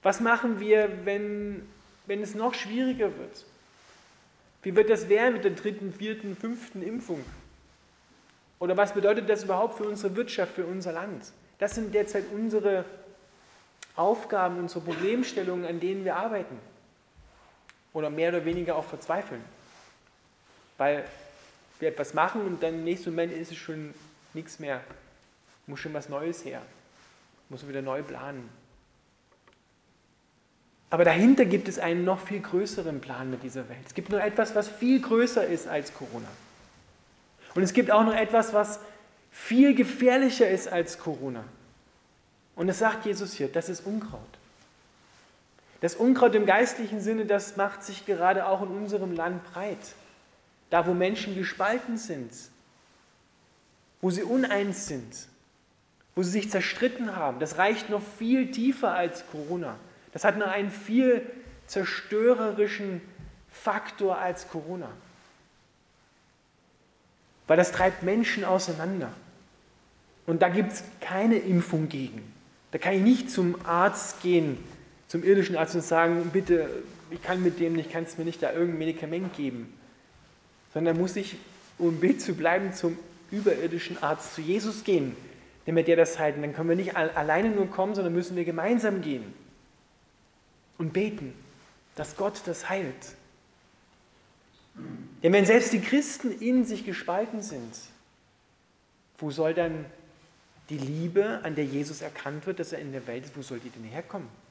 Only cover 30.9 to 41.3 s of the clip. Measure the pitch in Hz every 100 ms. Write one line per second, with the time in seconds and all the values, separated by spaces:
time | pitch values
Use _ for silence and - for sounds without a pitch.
30.9 | 170 170 160 226 262 214 185 196 175 170
31.9 | 175 180 190 - 202 - 180 208 208 165
32.9 | 143 127 123 131 127 127 131 120 123 -
33.9 | - 165 202 208 208 220 214 208 - 247
34.9 | 262 - 226 240 240 175 165 - 156 139
35.9 | - 127 113 107 98 - - - - _
36.9 | _ _ _ _ _ - - 185 247 247
37.9 | 208 226 220 214 226 220 214 208 - -
38.9 | - - _ _ - - 233 285 254 247
39.9 | - 247 254 269 - 214 185 - 180 170
40.9 | - - 143 135